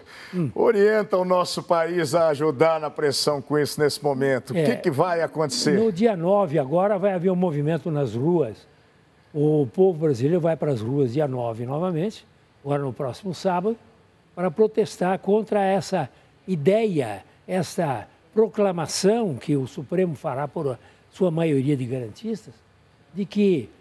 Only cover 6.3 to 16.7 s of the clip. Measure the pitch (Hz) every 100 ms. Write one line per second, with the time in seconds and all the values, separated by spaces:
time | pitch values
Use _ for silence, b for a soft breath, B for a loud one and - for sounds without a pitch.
6.3 | 202 190 156 131 165 196 208 202 185 180
7.3 | 180 180 147 143 165 175 147 135 110 143
8.3 | 175 123 104 - b b b _ _ _
9.3 | 156 151 151 135 - 190 160 160 123 135
10.3 | 180 160 160 156 123 110 143 131 127 147
11.3 | 127 120 113 120 143 185 160 196 - -
12.3 | _ _ _ 139 143 143 - 139 - 196
13.3 | 156 190 175 190 226 - _ _ _ _
14.3 | - 180 156 220 214 208 - 180 190 -
15.3 | 208 214 214 190 190 - 185 135 b b
16.3 | _ - 180 143